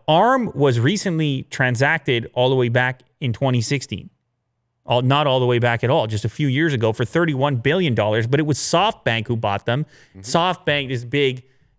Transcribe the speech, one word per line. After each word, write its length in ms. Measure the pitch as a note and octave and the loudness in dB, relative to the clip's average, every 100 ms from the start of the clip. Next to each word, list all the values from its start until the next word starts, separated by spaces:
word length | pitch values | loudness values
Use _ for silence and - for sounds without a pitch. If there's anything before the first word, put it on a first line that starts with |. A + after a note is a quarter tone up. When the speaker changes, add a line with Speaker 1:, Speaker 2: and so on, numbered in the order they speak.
| - | 2
Speaker 1:
arm 440 | D#3+ A3+ C4 G#3 - | 4 4 2 -2 0
was 240 | C#3+ A#2+ | 2 2
recently 680 | B2+ G#3 G3 D#3+ D3+ C3 - | 2 0 -2 -2 -2 -4 -6
transacted 800 | - B2+ A#2 C#3 D#3+ - A#2 A2+ | -4 -2 0 0 0 -2 -2 -2
all 160 | B2 B2+ | 0 2
the 60 | C3 | 2
way 140 | A#2+ | 2
back 320 | B2 B2+ B2+ _ _ | 0 -2 -4 _ _
in 140 | B2 | -6
twenty 280 | A2 C3+ B2 | -2 0 0
sixteen. 480 | A2 C#3 - F#2+ - - _ _ _ _ _ _ - | 0 -4 -6 -10 -12 -20 _ _ _ _ _ _ -2
All, 160 | B2 | 0
not 240 | B2+ C#3+ D3 | 2 2 2
all 120 | C3 | 2
the 60 | B2 | 2
way 120 | B2 | 2
back 240 | A#2+ A#2 | 2 0
at 60 | A#2 | 0
all, 160 | D#3 A2+ | 0 0
just 160 | G#2+ | -4
a 60 | A2 | -6
few 180 | - D3 | -4 -2
years 240 | B2+ E3 | 0 0
ago 220 | C3 A2 | 0 0
for 100 | A2+ | -2
thirty-one 520 | A#2 E3 E3+ C3 D3 B2+ | -2 0 0 0 -2 0
billion 380 | C3+ F3+ E3+ A2 | 0 0 0 0
dollars, 320 | G#2 A2 A2+ | 0 0 0
but 120 | C#3 | 0
it 60 | D3+ | 0
was 140 | C#3 | -2
SoftBank 680 | - E3+ G3 - - A2+ G#2+ | 0 2 2 0 -2 -2 -2
who 80 | A#2 | -4
bought 300 | G#2+ G2 - | -2 -2 -2
them. 200 | B2+ D3+ | -2 -4
Speaker 2:
Mm-hmm. 340 | - - F#2+ | -10 -20 -16
Speaker 1:
SoftBank, 680 | G2 E3+ F3+ F3 - D3 C3 | -2 0 0 -2 -2 -2 -2
this 140 | B2+ | -6
big 400 | A#2+ C#3+ C3+ B2+ - _ _ | -4 0 0 -2 -10 _ _